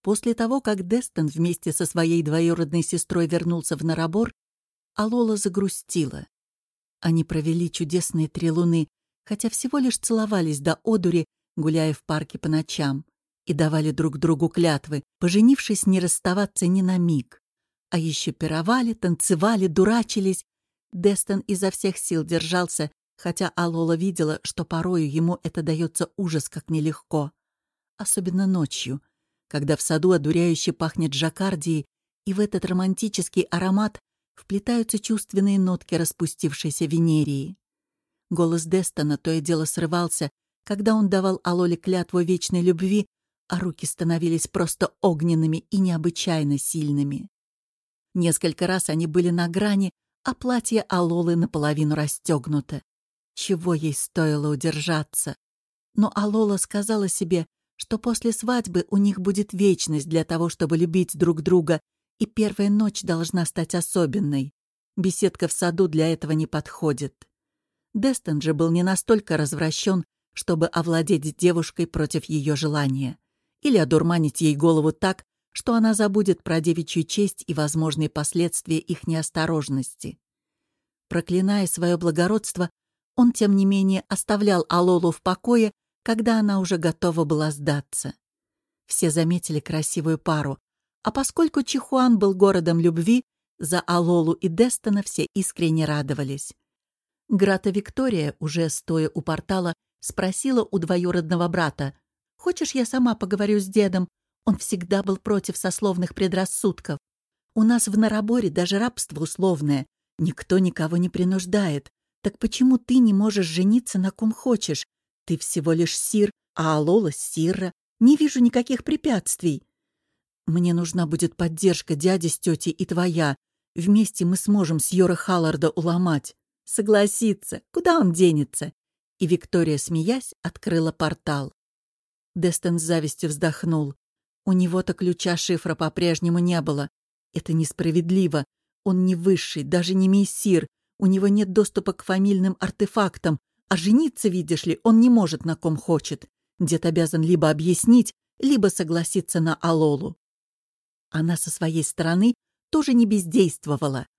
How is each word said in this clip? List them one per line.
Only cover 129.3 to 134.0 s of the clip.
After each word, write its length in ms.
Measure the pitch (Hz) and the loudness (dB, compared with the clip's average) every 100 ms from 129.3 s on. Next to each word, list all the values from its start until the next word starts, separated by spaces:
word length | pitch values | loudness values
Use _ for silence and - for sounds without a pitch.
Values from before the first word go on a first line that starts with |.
| 175 - 185 165 147 | 0 0 0 2 -2
смеясь, 560 | - 165 160 262 - - | -2 -2 -2 -2 -6 -10
открыла 500 | 170 - - 165 160 | -12 -8 -2 0 0
портал. 600 | - 156 - - 147 135 _ _ _ _ _ _ _ _ | -2 -4 -4 -4 -6 -6 _ _ _ _ _ _ _ _
Дестон 440 | - 175 170 175 170 | -2 -2 0 -2 -2
с 40 | |
завистью 480 | 160 165 156 - 165 | 0 0 -2 -4 -6
вздохнул. 640 | 147 165 147 170 160 143 139 | -2 -2 -2 -2 -2 -2 -8